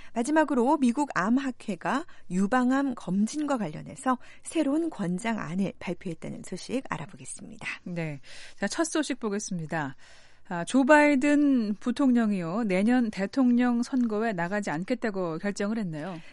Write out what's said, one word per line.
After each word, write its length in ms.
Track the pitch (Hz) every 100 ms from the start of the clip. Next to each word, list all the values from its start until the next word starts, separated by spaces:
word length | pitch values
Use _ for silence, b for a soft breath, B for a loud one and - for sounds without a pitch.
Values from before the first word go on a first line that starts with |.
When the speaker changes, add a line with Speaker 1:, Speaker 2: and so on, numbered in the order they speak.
| B
Speaker 1:
마지막으로 640 | 226 240 311 302 285 269 311
미국 300 | 254 240 285
암학회가 880 | - 190 254 269 - - 185 165 247 349 b b
유방암 680 | 180 196 254 247 269 277 240
검진과 600 | - 196 220 285 294 262
관련해서 600 | 170 156 151 - 262 247 B B
새로운 480 | - 330 285 302 330
권장안을 840 | - 180 180 226 220 147 185 196 -
발표했다는 640 | - - 190 160 - -
소식 380 | - 180 - 240 -
알아보겠습니다. 760 | 160 143 - 131 - - - - -
Speaker 2:
네. 360 | - 170 160 143 B B B B
자, 80 | 202
첫 180 | -
소식 360 | 320 320 285 269
보겠습니다. 760 | 220 202 - 180 156 165 139 - b b b b -
아, 160 | 175
조 200 | 170 262
바이든 920 | 269 302 294 285 294 294 285 254 208 202
부통령이요, 880 | 247 240 269 240 220 196 165 202
내년 460 | 220 185 208 254 226
대통령 720 | 190 196 277 247 240 247 233
선거에 500 | 247 269 240 208 226
나가지 380 | 180 170 208 202
않겠다고 680 | 156 190 247 233 190 175 160
결정을 400 | 202 196 202 226
했네요. 420 | 190 151 165 165 B